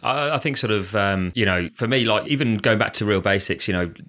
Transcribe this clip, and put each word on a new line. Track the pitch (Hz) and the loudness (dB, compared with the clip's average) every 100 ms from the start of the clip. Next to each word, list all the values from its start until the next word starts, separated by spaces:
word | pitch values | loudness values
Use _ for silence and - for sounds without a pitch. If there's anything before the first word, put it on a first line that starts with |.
I, | - 139 147 | -2 -2 0
I | 147 | -2
think | 156 135 | -2 -4
sort | 113 | 0
of, | 104 92 107 | -2 0 0
um, | 98 95 90 | 2 0 -2
you | 117 98 | 0 2
know, | 90 85 | 2 -2
for | - 117 | -4 0
me, | 131 | 2
like, | 113 107 - | 2 2 0
even | 143 123 107 | 0 2 2
going | 120 107 | 2 2
back | 104 | 0
to | - 104 | -2 0
real | 98 | 2
basics, | 101 98 - 87 - | 2 0 0 -4 -2
you | |
know, | 90 87 - | -2 -2 -6